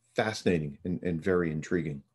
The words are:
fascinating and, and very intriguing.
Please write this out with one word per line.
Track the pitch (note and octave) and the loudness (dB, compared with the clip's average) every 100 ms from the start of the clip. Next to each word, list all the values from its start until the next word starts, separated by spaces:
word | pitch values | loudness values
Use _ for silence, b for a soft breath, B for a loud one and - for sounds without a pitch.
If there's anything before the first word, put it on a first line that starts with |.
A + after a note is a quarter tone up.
| _ - | _ -2
fascinating | A2 G#2+ - F2 D2 C#2 | 0 0 2 2 0 -6
and, | F#2 F2+ | -4 -2
and | F2+ E2 | -2 -2
very | E2+ F2+ E2+ | 2 2 2
intriguing. | D#2 D#2 F#2 D#2 C#2+ - | -2 -2 -2 -2 -6 -12